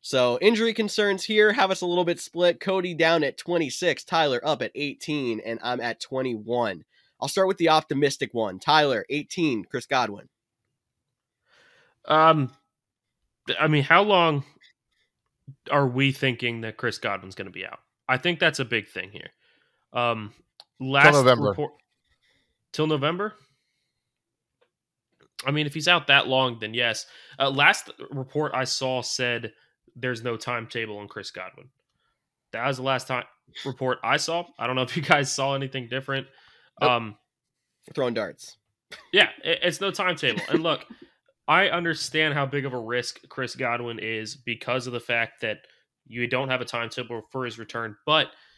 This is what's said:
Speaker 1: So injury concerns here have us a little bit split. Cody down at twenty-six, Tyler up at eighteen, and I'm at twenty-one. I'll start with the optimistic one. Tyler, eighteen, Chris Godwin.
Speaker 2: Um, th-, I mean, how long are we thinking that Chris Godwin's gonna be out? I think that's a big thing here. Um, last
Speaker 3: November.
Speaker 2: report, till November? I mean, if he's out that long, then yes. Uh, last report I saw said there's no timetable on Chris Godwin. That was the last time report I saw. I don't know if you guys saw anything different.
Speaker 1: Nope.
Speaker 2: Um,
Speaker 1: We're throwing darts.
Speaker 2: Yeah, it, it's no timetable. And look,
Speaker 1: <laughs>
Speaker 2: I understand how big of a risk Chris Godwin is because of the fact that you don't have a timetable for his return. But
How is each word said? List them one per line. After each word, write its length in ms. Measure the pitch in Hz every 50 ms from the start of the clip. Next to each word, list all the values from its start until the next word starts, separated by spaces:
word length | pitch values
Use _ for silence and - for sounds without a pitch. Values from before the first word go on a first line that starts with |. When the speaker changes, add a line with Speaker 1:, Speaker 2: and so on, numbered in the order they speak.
Speaker 1:
So 360 | _ - - 131 123 123 120 123
injury 320 | - 208 233 214 226 226 220
concerns 500 | - 220 202 - - 208 202 196 190 -
here 300 | - 220 214 214 214 208
have 180 | - 196 190
us 100 | 190 -
a 40 | -
little 200 | 175 175 180 180
bit 140 | 165 175 170
split. 400 | - - _ 170 180 175 170 -
Cody 340 | - 190 190 190 180 180 170
down 300 | 151 165 160 170 165 151
at 140 | 135 - -
twenty-six, 640 | - - 175 170 160 131 120 - 180 175 143 - -
Tyler 380 | - - 165 160 147 127 120 -
up 180 | 147 151 117
at 100 | 120 104 _
eighteen, 640 | 117 147 143 139 _ - - 151 147 135 120 113 107
and 200 | - 113 117 113 -
I'm 160 | 120 123 127
at 220 | 120 117 113 _
twenty-one. 840 | - - 135 131 131 131 120 107 107 113 120 120 117 107 95 80 78 _ _ _ _ _ _ _
I'll 100 | - 143
start 180 | - 196 190 190
with 100 | 190 -
the 120 | 170 160
optimistic 640 | 156 156 156 _ 151 135 147 135 139 - 139 110 -
one. 260 | 120 110 101 92 95
Tyler, 460 | - - 156 156 151 143 127 107 - _
eighteen, 540 | 127 147 143 _ - - 170 156 127 107 95
Chris 220 | _ - 127 -
Godwin. 420 | - 139 131 120 107 101 101 - _ _ _ _ _ _ _ _ _ _ _ _ _ _ _ _ _ _ _ _ _ _ _ _ _ _ _ _ _ _ _ _ _ _ _ _ -
Speaker 2:
Um, 440 | 147 156 160 160 160 156 139 120 - _ _ _ _ _ _ _ _ _ _ _ _ _ _ _ _ _ _ -
th-, 100 | - 90
I 80 | 147 156
mean, 160 | 156 147 139
how 200 | - 165 180 202
long 400 | 214 202 180 170 165 151 143 139 - _ _ _ _ _ _ _ _ _ _ _ _ _ _ _ _ _ _ _ - - _ _ -
are 160 | - 147 143 127
we 240 | 123 127 139 139
thinking 500 | 135 - - 135 120 113 123 120 117 117
that 160 | 113 110 107 -
Chris 200 | - 120 107 -
Godwin's 380 | - 113 101 95 95 95 92
gonna 160 | - 98 95
be 140 | 90 92 92
out? 140 | - - - _ _ _ _ _ -
I 100 | 131 123
think 220 | - 175 175 147
that's 200 | 175 165 151 -
a 60 | 131
big 240 | 110 120 110 101 -
thing 220 | - 95 90 95
here. 180 | 101 85 - - _ _ _ _ _ _ _ _ _ _ _ _ -
Um, 400 | 123 120 120 117 110 107 104 - _ _ _ _ _ - _ _ _
last 360 | 131 131 135 139 143 160 156
Speaker 3:
November. 360 | 143 131 127 127 113 107 104
Speaker 2:
report, 220 | 98 98 151 - - _ _ _ _ _ _ _ _ _ _ _ _ _ _ _ _ _ _ _ -
till 120 | - 156
November? 500 | 156 156 143 135 151 170 180 202 214 208 _ _ _ _ _ _ _ _ _ _ _ _ _ _ _ _ _ _ _ _ _ _ _ _ _ _ _ _ _ _ _ _ _ _ _ _ _ _ _ _ - -
I 60 | 131
mean, 140 | 143 151 151
if 80 | 147 139
he's 140 | 165 147 170
out 200 | 180 170 139 -
that 200 | 139 139 - 123
long, 300 | 131 131 131 127 117 117
then 140 | 110 107 110
yes. 320 | 120 120 117 110 - - - - - - - - -
Uh, 100 | 135 139
last 420 | 135 135 143 165 208 - - - - _ - -
report 400 | - 143 131 - - 147 151 139 -
I 120 | 127 131
saw 360 | 131 - - 135 131 131 127
said 520 | 117 - - - 127 123 120 117 117 107 _ _ _ _ _ _ _ _ _
there's 280 | 123 120 127 123 110 113
no 120 | 123 117
timetable 600 | 110 - - 123 120 113 117 - 120 113 107 104 101
on 100 | 104 101
Chris 240 | - 107 98 -
Godwin. 380 | - 101 92 95 _ - - 135 _ _ _ _ _ _ _ _ _ _ _ _ _ _ _ _
That 160 | - 113 117 135
was 100 | 139 123
the 60 | 127
last 240 | 135 135 123 - -
time 160 | 131 127 - - _ _ _ _ _ - -
report 340 | 139 123 - 135 127 123 - -
I 140 | 110 131 151
saw. 280 | - - 165 170 175 - _ -
I 80 | 113 120
don't 80 | 127
know 60 | 131
if 160 | 127 127 - 165
you 60 | 147
guys 280 | - 170 147 143 135
saw 240 | - - 135 139 139
anything 320 | 135 139 135 139 135 123 113
different. 400 | 123 131 131 - 135 135 131 - _ _ _ _ _ _ _ _ _ -
Speaker 1:
Nope. 100 | - 127
Speaker 2:
Um, 260 | 123 117 113 110 107 _ _ _ _ _ _ _ _ _ _ _ _ _ _ -
Speaker 1:
We're 60 | -
throwing 200 | - 135 123 117
darts. 440 | 110 107 90 80 _ - - - _ _ _ _ _ _ _ - - - _ -
Speaker 2:
Yeah, 160 | 202 190 - - - -
it, 160 | - 170 - -
it's 160 | 175 165 -
no 120 | 196 196
timetable. 500 | 175 - 196 185 170 143 - 131 113 101 - -
And 120 | - 160
look, 240 | 160 170 151 - - _ - _ - _ _
Speaker 1:
<laughs> 320 | _ _ _ _ _ _ -
Speaker 2:
I 220 | 151 175 196 185
understand 640 | - 175 170 170 160 160 - - - 156 156 156 143
how 120 | 147 143
big 200 | 135 139 143 131
of 80 | 135 127
a 60 | 123
risk 400 | 113 110 120 123 120 - - - _ 131
Chris 260 | - - 131 123 -
Godwin 440 | - 131 120 117 120 120 120 117 110
is 360 | 104 110 113 110 110 107 -
because 520 | - _ - 117 117 - - 120 131 120 127
of 60 | 123
the 60 | 120
fact 420 | - - 123 117 113 110 - _
that 180 | - 113 107 - _ _ _ _ _ _ _ _ _ _
you 200 | 113 120 120 120
don't 220 | 127 127 139 135
have 100 | 131 127
a 60 | 123
timetable 560 | - - 120 117 113 - - 123 113 120 113 107 _
for 140 | _ 135 127
his 140 | 120 110 117
return. 360 | 113 - - 117 117 110 107 _ _
But 220 | - 151 156 160 147 - - _ _ _